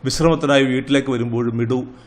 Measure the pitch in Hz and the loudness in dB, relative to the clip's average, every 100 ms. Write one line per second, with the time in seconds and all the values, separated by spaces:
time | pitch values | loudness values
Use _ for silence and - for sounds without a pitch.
0 | 131 - 165 165 147 139 135 127 131 139 | -4 0 2 2 2 2 4 0 0 0
1 | 135 123 117 117 120 117 117 127 - - | 0 -2 -2 -2 -2 -2 -2 -2 -4 -14